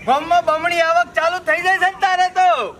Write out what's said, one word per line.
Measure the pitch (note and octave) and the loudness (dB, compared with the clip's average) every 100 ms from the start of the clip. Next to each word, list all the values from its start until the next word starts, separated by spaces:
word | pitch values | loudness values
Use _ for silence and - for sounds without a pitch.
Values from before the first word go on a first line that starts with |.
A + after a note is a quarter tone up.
| - | -2
ગામમાં | C#4 D#4 F4 E4+ | -2 0 0 2
બમણી | D#4 E4+ E4+ | 0 0 0
આવક | E4 E4+ E4+ D#4+ | 2 0 0 -2
ચાલુ | E4 F4+ | -2 -2
થઈ | F4+ D#4+ | -2 -2
જાય | F#4 F#4+ | 0 0
છે | F#4 | 0
ને | F#4+ | 0
તારે | F#4+ F#4 F4+ | 0 0 0
તો. | F#4 F#4 D4+ G3 | 2 2 0 -4